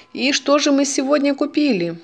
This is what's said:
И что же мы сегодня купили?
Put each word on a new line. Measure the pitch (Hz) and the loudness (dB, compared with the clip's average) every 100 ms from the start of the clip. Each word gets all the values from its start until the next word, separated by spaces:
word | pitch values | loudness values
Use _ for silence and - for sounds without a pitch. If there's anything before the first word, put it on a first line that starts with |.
| - | -16
И | - 247 | -4 -2
что | 277 - 285 | -2 2 2
же | 294 | 2
мы | 277 | 2
сегодня | 285 - 262 294 277 | 0 -2 0 0 0
купили? | 285 294 311 294 202 170 170 | -2 -2 0 0 0 -2 -8